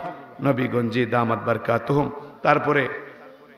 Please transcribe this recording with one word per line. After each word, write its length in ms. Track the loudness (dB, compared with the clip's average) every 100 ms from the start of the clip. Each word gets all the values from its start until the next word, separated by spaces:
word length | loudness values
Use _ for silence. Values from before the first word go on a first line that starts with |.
| -4 -12 -16 -4
নবীগঞ্জি 640 | 0 0 0 0 0 0 0
দামাত 320 | 2 2 0 0
বারকাতুহুম। 640 | 0 2 0 2 0 0 -4 -14 -2
তারপরে 460 | 2 4 4 0 0 -4 -14 -18 -20 -20 -20